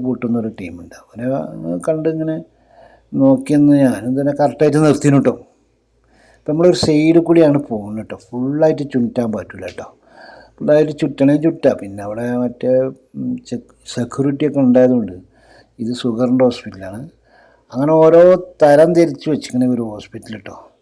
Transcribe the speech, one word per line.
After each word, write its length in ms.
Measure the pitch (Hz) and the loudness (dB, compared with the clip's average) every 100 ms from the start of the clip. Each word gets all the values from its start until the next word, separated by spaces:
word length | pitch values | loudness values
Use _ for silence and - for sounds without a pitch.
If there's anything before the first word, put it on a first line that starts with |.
| 127 | -4
പൂട്ടുന്നൊരു 460 | 120 117 117 110 104 | -4 -4 -4 -6 -10
ടീമുണ്ട്. 360 | 87 85 85 - | -14 -14 -20 -20
അവരെ 240 | _ 107 123 139 - - 160 - - | _ -10 -6 -6 -8 -12 -10 -6 -4
കണ്ട് 200 | 160 156 160 | -2 -2 -4
ഇങ്ങനെ 220 | 160 160 - _ _ _ - _ _ 143 | -6 -8 -12 _ _ _ -20 _ _ 0
നോക്കിയെന്ന് 560 | 135 131 196 147 147 143 135 | 2 2 0 2 4 4 2
ഞാനും 300 | 101 120 135 | 0 -4 -2
തന്നെ 140 | 143 143 | -2 0
കറക്റ്റായിട്ട് 400 | 143 143 151 147 156 | -2 0 0 4 2
നിർത്തിനു 320 | - 147 139 | 2 2 2
കേട്ടോ. 160 | 123 113 - _ _ _ _ _ _ _ _ _ - | 2 -2 -10 _ _ _ _ _ _ _ _ _ -6
ഇപ്പം 80 | 151 | 2
നമ്മളൊരു 220 | 180 175 | 2 2
സൈഡിൽ 340 | 156 151 160 165 165 | 2 2 4 2 4
കൂടിയാണ് 320 | 165 151 143 143 | 4 4 2 -2
പോകുന്നത് 280 | 110 104 110 | -8 -8 -12
കേട്ടോ. 140 | 104 - _ | -12 -16 _
ഫുള്ളായിട്ട് 580 | 120 131 151 156 143 139 | -8 -6 0 0 0 -4
ചുറ്റാൻ 380 | 131 117 127 117 | -4 -2 -4 -4
പറ്റില്ല 320 | 104 85 90 90 | -6 -10 -14 -16
കേട്ടോ. 180 | - - _ _ - - - - - | -14 -18 _ _ -20 -20 -20 -20 -8
ഫുള്ളായിട്ട് 380 | - 151 151 147 | 0 2 2 -2
ചുറ്റണേ 320 | 143 131 139 147 160 | -6 0 0 2 0
ചുറ്റാ. 260 | - 135 104 | 0 0 -2
പിന്നെ 220 | 101 101 104 | -6 -12 -10
അവിടെ 200 | 107 120 123 | -8 -6 -4
മറ്റേ, 280 | 123 120 127 127 131 131 _ 139 | -4 -4 -2 0 -2 -8 _ -10
ഉം, 160 | 127 123 - | -8 -8 -10
ചെക്ക്, 260 | 120 - _ - 123 | -14 -14 _ -12 -8
സെക്യൂരിറ്റിയൊക്കെ 640 | 120 - 139 139 151 139 127 | -6 -4 -4 -2 -2 0 4
ഉണ്ടായതുകൊണ്ട് 500 | 123 127 123 98 90 - _ _ _ _ - | 6 4 2 -4 -10 -20 _ _ _ _ -12
ഇത് 100 | 113 123 | -10 -6
ഷുഗറിൻ്റെ 440 | 127 113 123 127 123 | -6 -2 0 2 2
ഹോസ്പിറ്റലാണ്. 540 | - 107 95 95 107 156 _ _ _ _ _ _ | 0 -10 -16 -14 -14 -16 _ _ _ _ _ _
അങ്ങനെ 200 | 123 147 160 | -4 0 4
ഓരോ 180 | 160 165 180 180 - - | 6 8 8 4 0 2
തരം 280 | 147 143 165 170 | 4 6 6 4
തിരിച്ച് 300 | 165 135 156 | 2 -2 -4
വെച്ചിരിക്കണ 360 | 139 - 123 127 120 | -4 -4 -2 -2 -2
ഒരു 120 | 113 | -6
ഹോസ്പിറ്റൽ 440 | 104 - 107 - 107 | -10 -16 -18 -16 -16
കേട്ടോ. 180 | - - - _ | -16 -20 -20 _